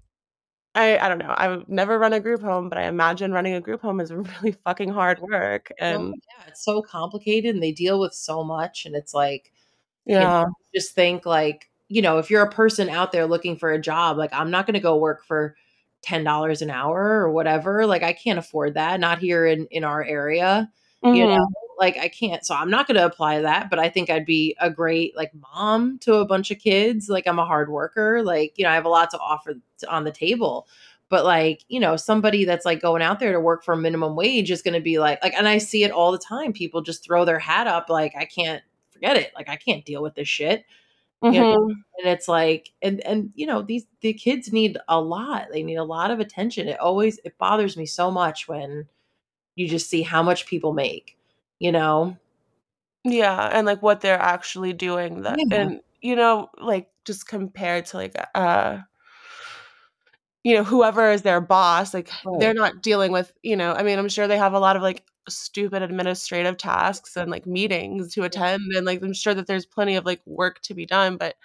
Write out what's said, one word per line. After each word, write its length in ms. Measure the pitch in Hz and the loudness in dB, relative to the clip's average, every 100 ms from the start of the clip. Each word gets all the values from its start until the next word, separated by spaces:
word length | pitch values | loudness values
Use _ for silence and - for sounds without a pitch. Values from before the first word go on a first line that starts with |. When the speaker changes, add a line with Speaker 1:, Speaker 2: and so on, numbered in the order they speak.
| _ _ _ _ _ _ _ | _ _ _ _ _ _ _
Speaker 1:
I, 240 | 226 220 214 | 2 4 4
I 100 | 190 | 2
don't 100 | 175 | -2
know, 160 | 170 - | -4 -2
I've 320 | 185 180 - | -2 -2 -4
never 300 | 190 196 220 | -2 0 2
run 140 | 220 | 2
a 80 | 220 | 2
group 220 | 220 233 | 0 -4
home, 260 | 208 185 180 | -2 -4 -4
but 100 | 180 | -4
I 60 | |
imagine 480 | 175 170 165 180 196 | -4 0 0 0 -2
running 220 | 185 185 | -2 -2
a 60 | 180 | -4
group 200 | 190 233 | -6 -6
home 180 | 220 190 | -4 -4
is 120 | 170 | -6
<laughs> 0 | |
really 400 | 170 185 185 208 196 | -8 -10 -6 -6 -4
fucking 260 | 175 185 190 | -6 -4 -4
hard 280 | 202 180 175 | -2 0 0
work, 520 | 185 202 190 202 - - 170 | -2 -2 -2 -4 -8 -6 -4
Speaker 2:
No, 80 | 165 | -4
Speaker 1:
and 240 | 180 - - | -6 -10 -16
Speaker 2:
yeah, 160 | 240 165 | -20 -20
it's 160 | - | -8
so 180 | 214 214 | -4 -2
complicated, 720 | 214 170 170 208 208 220 233 | -4 -8 -8 -6 -2 0 0
and 80 | 196 | -2
they 100 | 160 | -2
deal 260 | 156 180 196 | -2 0 0
with 140 | 185 | -2
so 300 | - - 160 | -6 -8 -6
much, 420 | 160 160 151 - 160 | -6 -6 -8 -10 -10
and 80 | |
it's 200 | 147 - | -10 -4
like, 380 | 143 143 139 _ _ _ _ _ _ - 196 | -2 0 -2 _ _ _ _ _ _ 0 4
you 80 | 185 | 4
know, 20 | |
Speaker 1:
Yeah. 160 | 175 170 - _ | 4 2 -2 _
Speaker 2:
just 200 | 190 - | -6 -2
think, 320 | - 175 175 175 | 2 2 2 0
like, 440 | 160 151 151 _ _ - | 2 2 -2 _ _ -4
you 140 | 220 | 2
know, 160 | 185 160 | 4 2
if 120 | 156 | 4
you're 120 | 214 | 4
a 60 | 208 | 4
person 380 | 220 220 214 180 | 4 2 2 -2
out 240 | 165 185 | -2 0
there 140 | 170 160 | 0 0
looking 300 | 170 175 160 | 0 -2 -4
for 140 | 160 | -2
a 80 | 156 | 0
job, 380 | 156 160 170 151 | 0 0 0 0
like, 140 | 156 | -2
I'm 160 | 143 160 | -2 -2
not 160 | 180 196 | -2 0
gonna 140 | 208 | 0
go 160 | 170 156 | 2 2
work 280 | 156 151 | 2 -2
for 320 | - 156 151 - _ _ _ _ | -4 -2 -2 -8 _ _ _ _
ten 220 | - 165 | -6 -2
dollars 380 | 151 151 160 151 | 0 0 0 -2
an 80 | 151 | -4
hour 300 | 127 143 180 208 214 | -4 -4 0 2 2
or 80 | 170 | 2
whatever, 540 | 160 156 156 180 208 220 | 2 2 0 0 0 2
like, 160 | 175 | 2
I 80 | 170 | 0
can't 240 | 170 233 175 | -2 -2 -2
afford 340 | - 156 147 | -2 -2 -2
that, 260 | 151 160 185 | 0 -2 0
not 200 | 170 170 | 0 0
here 260 | 180 170 165 | 0 2 4
in, 200 | 160 156 | 2 -2
in 140 | 160 | -6
our 200 | 151 147 | -4 -4
area, 640 | 147 147 147 165 185 208 220 _ _ _ 247 | -4 -4 -2 0 2 2 0 _ _ _ 6
you 140 | 240 | 6
Speaker 1:
Mm-hmm. 20 | 220 | 6
Speaker 2:
know? 220 | 190 190 - - - | 4 2 -2 -10 0
Like, 180 | 185 - | 2 2
I 100 | 175 | -4
can't, 360 | - 220 170 - | -4 -4 -4 -4
so 80 | 147 | -4
I'm 140 | 170 | 0
not 160 | 233 285 | 2 4
gonna 180 | 208 175 | 4 4
apply 340 | 170 151 151 | 2 0 2
that, 280 | 151 175 208 | 2 0 0
but 80 | 160 | 0
I 80 | 165 | 2
think 200 | 185 170 | 0 0
I'd 160 | 160 156 | 0 2
be 300 | 160 156 - | 2 2 0
a 100 | 175 | -2
great, 460 | 156 165 165 165 156 | 0 0 0 -2 -4
like, 160 | 151 | -8
mom 640 | 151 135 160 214 226 247 262 | -10 -16 -4 0 2 0 0
to 160 | - 214 | 2 4
a 100 | 202 | 4
bunch 240 | 190 196 | 0 -2
of 60 | 208 | -6
kids, 480 | 220 196 220 220 202 | 0 2 2 0 -2
like, 160 | 190 185 | -2 0
I'm 100 | 170 | 0
a 60 | 170 | 2
hard 240 | 151 147 | 0 0
worker, 520 | 147 160 220 214 233 | -4 -4 -2 0 2
like, 300 | 202 160 151 - | 0 0 0 0
you 60 | |
know, 60 | 175 | 2
I 40 | 160 | 2
have 100 | 165 | 4
a 20 | |
lot 200 | 165 170 | 4 4
to 60 | 170 | 0
offer 360 | 104 151 156 127 - _ | -6 -6 -6 -12 -16 _
t-, 80 | - | -6
on 160 | 160 | -4
the 80 | 151 | -4
table, 560 | - 170 233 170 123 - _ - _ _ | -4 -2 0 -2 -4 -10 _ -20 _ _
but, 140 | 185 175 | 2 4
like, 380 | 165 160 156 - | 4 2 -2 -6
you 120 | 254 | -2
know, 160 | 180 160 | 0 0
somebody 480 | - 214 214 208 180 | 2 2 4 2 2
that's, 200 | 175 175 | 0 0
like, 140 | 165 | 0
going 200 | 175 165 | 2 2
out 180 | 165 202 | 2 0
there 120 | 233 | 0
to 80 | 175 | 2
work 240 | 165 165 | 2 0
for 120 | - 165 | 0 0
minimum 400 | 160 165 156 156 | 0 0 -2 0
wage 340 | 214 247 180 | 0 2 0
is 100 | 170 | -2
gonna 180 | 185 170 | -2 -2
be 180 | 165 156 | 0 2
like, 220 | 151 143 | 2 2
like, 100 | 185 | -2
and 140 | 190 214 | 0 2
I 100 | 214 | 2
see 260 | 214 214 | 0 2
it 80 | 202 | 2
all 200 | 170 175 | 4 2
the 60 | 185 | 2
time, 340 | - 247 302 | -4 -6 -6
people 280 | 202 165 165 | -6 -6 -6
just 220 | 160 165 | -8 -10
throw 200 | - 175 170 | 0 2 2
their 120 | 160 | 0
hat 260 | 156 185 233 | 0 0 0
up, 220 | 170 165 | -2 0
like, 240 | 160 151 143 | -2 -2 -4
"I 100 | 160 | -8
can't, 360 | 180 165 156 - _ _ | -4 -4 -6 -12 _ _
forget 240 | _ 196 254 | _ 0 0
it, 140 | 131 - | -2 -8
like, 120 | 151 | -12
I 60 | 151 | -6
can't 280 | 247 151 147 | -4 -4 -6
deal 160 | 143 | -8
with 120 | 151 143 | -8 -6
this 120 | 147 | -6
shit." 360 | - 151 226 - _ _ _ _ _ 233 | -2 -2 -2 -6 _ _ _ _ _ 4
You 120 | 240 | 6
know? 60 | 226 | 6
Speaker 1:
Mm-hmm. 340 | 214 214 208 - 185 | 4 2 -2 -12 -4
Speaker 2:
And 100 | 180 | -2
it's 200 | 180 - | 0 0
like, 440 | 165 160 156 - _ | 2 2 0 -4 _
and, 180 | 196 196 | -4 -4
and, 300 | - 214 208 - | -2 -4 -4 -6
you 100 | 302 | -4
know, 160 | 220 | -4
these, 240 | 202 233 - _ | -4 -6 -8 _
the 100 | 220 | -4
kids 380 | 214 240 262 220 | -2 -2 -2 -2
need 260 | 220 214 165 - | 0 0 0 0
a 120 | 165 | 0
lot, 480 | 160 180 269 277 - | 0 -6 -6 -8 -6
they 100 | 156 | -8
need 120 | 160 160 | -6 -6
a 80 | |
lot 260 | 160 160 196 | -6 -4 -2
of 80 | 226 | -2
attention. 480 | 214 - 226 226 170 | -4 -6 -6 -4 -6
It 120 | - | -2
always, 380 | 175 190 220 214 | 0 2 0 -2
it 140 | 165 - | -10 -4
bothers 380 | 185 214 196 170 | 0 2 0 -4
me 80 | 156 | -8
so 240 | - 180 | -4 -2
much 360 | 185 165 156 - | 0 -2 -2 -10
when 400 | 151 143 147 151 _ _ _ _ _ _ - | -10 -10 -12 -14 _ _ _ _ _ _ -6
you 120 | 175 | -4
just 220 | 165 - | -4 -2
see 120 | 165 | -2
how 200 | 165 165 | 0 2
much 220 | 175 175 - | 2 0 -2
people 260 | 165 156 | -4 -2
make, 440 | 151 123 82 - _ _ _ _ - | -2 -2 -6 -14 _ _ _ _ -4
you 120 | 175 | 0
know? 440 | 165 156 156 175 180 _ _ _ _ _ _ _ _ | 2 2 2 0 -6 _ _ _ _ _ _ _ _
Speaker 1:
Yeah, 440 | 247 233 202 190 208 | -2 2 2 2 0
and, 140 | 220 214 | 2 2
like, 140 | 202 | 2
what 180 | 208 202 | 2 2
they're 160 | 196 185 | 2 2
actually 520 | 180 180 - 185 185 | 2 0 -4 -6 -6
doing 480 | 175 180 175 170 185 | -4 -4 -2 -4 -6
that, 180 | 202 294 269 | -4 -2 0
Speaker 2:
Yeah. 0 | |
Speaker 1:
and, 300 | 208 196 - - _ | 0 0 -4 -12 _
you 120 | 240 240 | -2 2
know, 340 | 233 220 - - | 4 2 -2 -8
like, 320 | 233 190 180 _ - | -4 -4 -4 _ -12
just 200 | 196 - | -12 -10
compared 600 | 208 190 190 175 175 170 | -8 -8 -6 -4 -4 -6
to, 100 | 185 | -10
like, 180 | - - - | -8 -10 -6
uh, 460 | - 175 175 - 196 - _ _ - - - - - - _ _ _ _ _ _ _ | 0 2 2 0 -4 -12 _ _ -20 -20 -20 -20 -20 -20 _ _ _ _ _ _ _
you 100 | 240 | 2
know, 100 | 220 | 2
whoever 460 | 202 247 220 214 220 | 4 4 4 4 4
is 100 | 208 | 4
their 180 | 196 175 | 2 2
boss, 540 | 170 190 175 170 196 | 4 4 4 2 0
like, 160 | 185 175 - | -6 -10 -12
Speaker 2:
Right. 160 | 185 175 | -6 0
Speaker 1:
they're 140 | 220 | 2
not 280 | 220 202 185 | 2 0 0
dealing 300 | 220 208 190 | 0 2 2
with, 200 | 185 180 _ | 0 -2 _
you 140 | 220 196 | -4 0
know, 160 | 175 | 0
I 80 | 170 | 0
mean, 160 | 208 196 | 0 0
I'm 100 | 202 | -2
sure 180 | 202 202 | -2 0
they 100 | 208 | 2
have 160 | 196 | 2
a 60 | 196 | 4
lot 160 | 190 196 | 4 4
of, 60 | |
like, 220 | 190 185 - _ - | 0 -4 -10 _ -16
stupid 540 | - - 208 202 196 | -14 -10 -6 -4 -4
administrative 720 | 180 185 185 180 - 175 180 185 | -4 -4 -4 -4 -6 -4 -2 -4
tasks 580 | 196 180 180 190 - 180 | -2 0 0 -2 -10 -8
and, 140 | 175 | -8
like, 160 | - 180 | -8 -6
meetings 680 | 180 214 175 196 196 175 | -4 -2 -4 -6 -8 -8
to 100 | 214 180 | -6 -6
Speaker 2:
Yeah. 80 | 185 | -2
Speaker 1:
attend, 220 | 180 196 190 190 | -2 -2 -4 -4
and, 100 | 185 | -2
like, 160 | 185 | -4
I'm 100 | 190 | -6
sure 200 | 190 214 | -4 -2
that 120 | 196 190 | -2 -2
there's 200 | 190 - | -6 -4
plenty 300 | - 202 185 | -2 0 0
of, 100 | 180 | -2
like, 160 | 180 - | -6 -6
work 340 | 160 180 - | -2 -2 -2
to 120 | - | -12
be 120 | 185 165 | -12 -2
done, 300 | 190 190 180 | 2 2 0
but 180 | 165 - | -6 -8